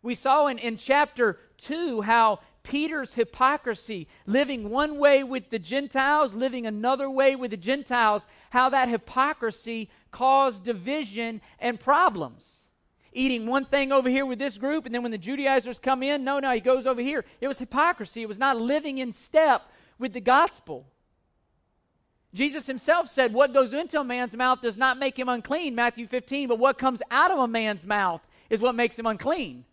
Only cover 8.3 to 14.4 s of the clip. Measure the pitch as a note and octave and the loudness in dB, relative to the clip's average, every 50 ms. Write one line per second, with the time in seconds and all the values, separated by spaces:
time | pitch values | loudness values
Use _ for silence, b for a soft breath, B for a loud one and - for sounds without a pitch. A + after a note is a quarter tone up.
8.3 | b b b b - B3 B3+ C4 B3+ C4+ B3+ B3 A#3 A3 - - - B3+ C4+ D4 | b b b b 2 2 4 4 4 2 2 2 0 -4 -4 -4 0 0 0 0
9.3 | D#4 _ A#3+ A3 G#3 - - A3+ A#3 A3+ A3 b b b b b - - B3 C4 | 0 _ -6 -6 -6 -8 -10 -10 -8 -8 -10 b b b b b -8 0 2 4
10.3 | C4+ C#4 C4+ C4 A3 G3 F#3 A3+ A#3 F#3 F3 A#3 C#4+ D#4 C#4+ G3 G3 A3 A#3 A3+ | 6 6 4 4 0 -4 -6 -6 -6 -4 -4 -4 -4 -4 -4 -6 -6 -6 -6 -6
11.3 | A3+ G#3+ b b b b - A#3+ A#3 - - B3 D4 D#4+ F#4 F4 G#3+ F3 D#3 B2 | -8 -10 b b b b -4 -4 -4 -2 0 2 4 4 4 2 2 -2 -8 -8
12.3 | - - - - - _ _ _ _ _ _ _ _ _ b b b B3 C4 C4+ | -8 -18 -20 -20 -20 _ _ _ _ _ _ _ _ _ b b b -2 0 0
13.3 | B3+ A#3 A3 A3+ B3 C#4 C4+ - C#4 C#4 C#4 C4+ C#4 C4+ B3+ B3+ B3 C4+ C#4 C4 | 0 -2 -2 -2 -2 -2 0 0 0 0 0 2 2 2 4 4 2 2 0 -2
14.3 | B3 G#3 | -4 -4